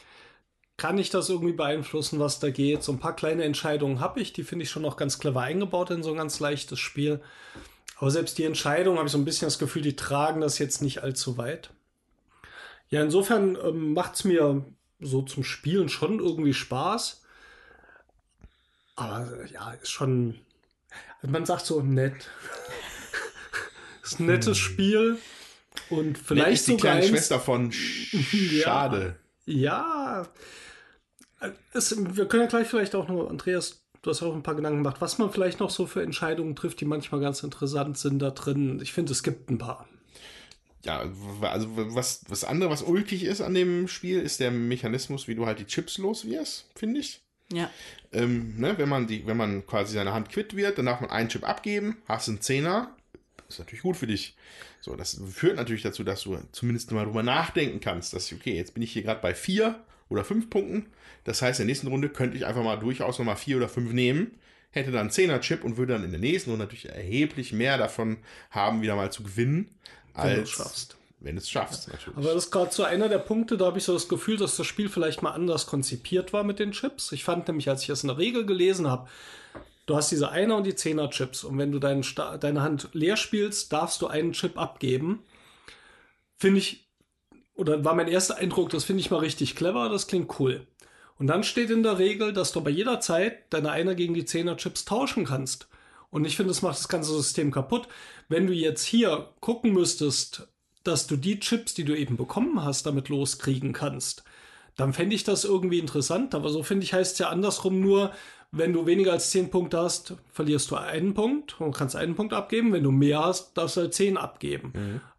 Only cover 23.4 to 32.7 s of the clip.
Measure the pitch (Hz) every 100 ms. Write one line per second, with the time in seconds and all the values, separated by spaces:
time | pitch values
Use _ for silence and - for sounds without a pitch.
23.4 | - - - - - - - - 170 180
24.4 | 156 135 92 - 196 214 226 233 - -
25.4 | - - _ - - 160 156 139 - 143
26.4 | - - - 117 - 151 190 220 - 131
27.4 | - 123 120 113 - - - 202 135 208
28.4 | 185 151 160 123 139 104 92 87 _ _
29.4 | - 147 139 196 330 302 269 208 175 -
30.4 | - - - - - _ _ _ - _
31.4 | 196 - _ 247 - 220 185 190 196 233
32.4 | 233 233 226